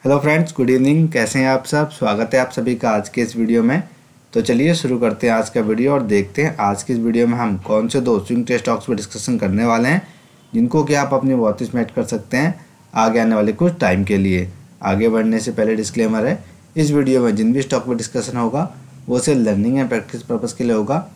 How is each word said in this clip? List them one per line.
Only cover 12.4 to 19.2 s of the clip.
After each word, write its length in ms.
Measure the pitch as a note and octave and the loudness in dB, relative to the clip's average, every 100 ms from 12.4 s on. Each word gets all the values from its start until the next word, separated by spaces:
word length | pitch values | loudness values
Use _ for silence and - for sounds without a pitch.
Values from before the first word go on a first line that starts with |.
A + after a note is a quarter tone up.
| D3+ F#3+ - _ - A2 | -2 -2 -12 _ -8 0
आगे 240 | A2+ A2+ | 2 2
आने 160 | A2+ A2 | 2 2
वाले 180 | G#2 | 0
कुछ 200 | G#2 F3 E3+ | 2 0 2
टाइम 240 | G#2+ F#2 | 0 0
के 140 | F#2+ G2+ | 0 2
लिए। 300 | F#2+ F#2 F2+ - - - | 2 0 -2 -10 -20 -10
आगे 260 | F#2+ G2 A2+ | -4 0 2
बढ़ने 300 | A2 A2 A2 | 2 0 0
से 120 | A2 | -2
पहले 240 | A2+ G#2+ A2 | -2 0 0
डिस्क्लेमर 500 | G#2+ - A2 A2 A2+ | -4 -2 0 0 -2
है, 140 | G3+ - - - - | -4 -8 -20 -12 -2
इस 160 | D3+ | 0
वीडियो 320 | D3 C3+ C3 | 2 2 2
में 120 | A#2+ G#2 | 2 2
जिन 160 | A2 | 2
भी 80 | B2+ | 0
स्टॉक 220 | C3+ C3 B2 | 0 -4 -2
पर 80 | A#2 | -6
डिस्कशन 420 | - C3 A2+ B2 | -4 -6 -6 -4
होगा 260 | A#2 C3 F3+ - - - - | -2 -2 -4 -8 -20 -20 -4
वो 120 | |
सिर्फ 200 | B2 | -2